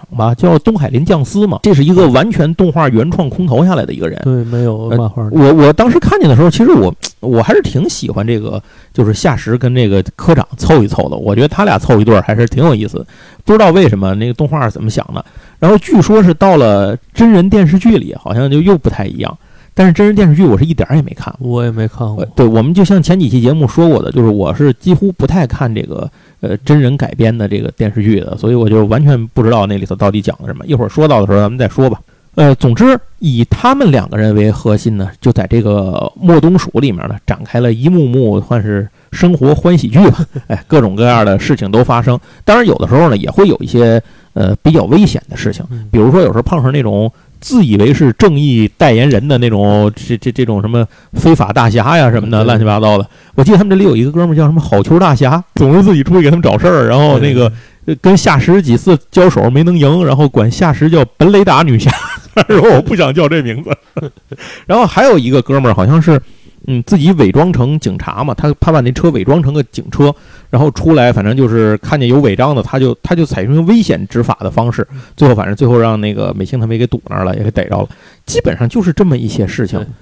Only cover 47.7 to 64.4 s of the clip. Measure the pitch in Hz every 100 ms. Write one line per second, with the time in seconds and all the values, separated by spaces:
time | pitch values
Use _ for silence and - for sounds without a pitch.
47.7 | 104 113 147 143 - 202 143 147 120 107
48.7 | - 156 113 143 110 143 131 120 104 104
49.7 | 104 104 104 - 117 127 117 117 104 104
50.7 | 120 110 - _ - 165 156 98 143 113
51.7 | 113 113 165 127 117 113 110 117 113 107
52.7 | 104 107 104 - _ _ - 139 196 202
53.7 | 190 196 113 127 165 175 156 151 160 -
54.7 | 101 101 170 180 131 131 165 - - 139
55.7 | 170 196 165 131 180 143 131 117 104 175
56.7 | 165 113 127 151 139 143 131 113 113 -
57.7 | _ - 156 185 196 214 143 143 196 151
58.7 | 120 190 160 - - 180 - 107 135 170
59.7 | 175 139 170 160 135 147 127 110 - 180
60.7 | 123 156 160 123 - 165 202 190 139 165
61.7 | 113 - - - - - - - 208 220
62.7 | 156 - 185 143 147 147 165 123 113 170
63.7 | - _ - 151 - _ -